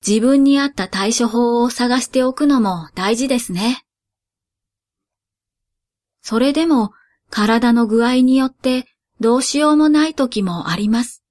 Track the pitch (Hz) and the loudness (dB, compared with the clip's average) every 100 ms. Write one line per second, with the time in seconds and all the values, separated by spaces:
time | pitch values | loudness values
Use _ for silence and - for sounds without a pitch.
0 | - 214 240 277 277 277 277 277 185 196 | 0 0 2 4 4 2 0 -6 -8 -4
1 | 196 226 233 233 240 233 240 240 247 247 | -4 -2 -2 0 0 0 -2 -2 -2 -2
2 | - 262 254 262 294 269 208 175 156 - | -2 -2 -2 0 0 2 0 -4 -10 -6
3 | 190 226 262 247 - 180 220 254 _ _ | -2 -2 -2 -4 -4 -4 -4 -4 _ _
4 | _ _ _ _ _ _ _ _ _ _ | _ _ _ _ _ _ _ _ _ _
5 | _ _ _ _ _ _ _ _ _ _ | _ _ _ _ _ _ _ _ _ _
6 | _ _ - 220 262 294 330 277 208 _ | _ _ -6 0 0 2 2 0 0 _
7 | _ _ _ - 214 226 240 233 226 226 | _ _ _ -2 0 2 2 2 2 2
8 | 233 254 254 262 262 _ 262 254 247 _ | 2 2 4 2 0 _ -4 -4 -6 _
9 | _ _ 226 247 254 285 302 302 302 302 | _ _ 0 0 0 0 2 4 4 2
10 | 311 311 254 214 190 170 160 170 208 233 | 0 -2 -4 -2 -4 -6 -6 -4 0 0
11 | 240 - _ | -2 -10 _